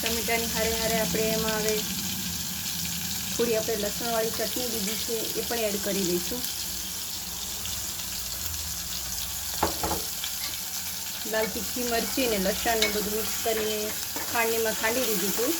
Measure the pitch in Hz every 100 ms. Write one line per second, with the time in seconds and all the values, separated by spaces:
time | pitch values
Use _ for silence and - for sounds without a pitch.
0 | - 233 208 233 233 220 220 226 220 208
1 | 180 214 220 220 220 220 214 214 - 190
2 | - - - - - - - - - -
3 | - - - - 233 220 220 220 208 202
4 | 233 226 226 220 214 - 247 226 196 214
5 | - 226 180 170 - 233 214 196 202 196
6 | 180 175 - 247 - - - - - -
7 | - - - - - - - - - -
8 | - - - - - - - - - -
9 | - - - - - - - - - -
10 | - - - - - - - - - -
11 | - - 214 220 220 240 196 - 240 233
12 | 196 - 247 208 185 202 233 226 208 208
13 | 196 214 208 - 233 220 214 214 214 202
14 | - - - 240 226 226 226 196 220 240
15 | 233 202 196 180 247